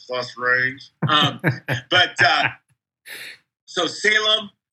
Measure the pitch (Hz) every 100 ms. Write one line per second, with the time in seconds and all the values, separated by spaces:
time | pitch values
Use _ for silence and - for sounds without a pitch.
0 | - 127 123 - 123 123 127 131 - _
1 | 139 151 139 123 - - - 123 - 180
2 | 180 - 175 151 139 - _ _ _ _
3 | - - - - _ _ _ - 160 -
4 | 208 214 214 214 208 - _